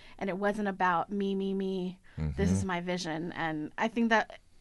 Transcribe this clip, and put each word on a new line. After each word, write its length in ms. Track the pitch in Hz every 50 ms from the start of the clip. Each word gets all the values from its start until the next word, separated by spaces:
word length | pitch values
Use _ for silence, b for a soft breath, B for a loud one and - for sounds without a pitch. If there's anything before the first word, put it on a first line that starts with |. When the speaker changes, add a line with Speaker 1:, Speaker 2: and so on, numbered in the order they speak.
| B B B
Speaker 1:
And 120 | B 208 196
it 80 | 175
wasn't 320 | 190 202 202 208 214 208 196
about 420 | 190 185 185 185 175 165 - -
me, 240 | 208 202 196 196 196
me, 180 | 196 196 196 196
me. 460 | 196 196 190 190 185 180 185 180 - B B B 165 160 151 -
This 120 | - - 180
is 80 | 190 196
Speaker 2:
Mm-hmm. 80 | 196
Speaker 1:
my 120 | 190 180 175
vision. 520 | 175 180 175 180 180 160 151 160 170 175 -
And 400 | - 165 160 156 151 151 - -
I 120 | - 214 226
think 180 | - 240 233 220
that 300 | 226 214 - - - - _ - - -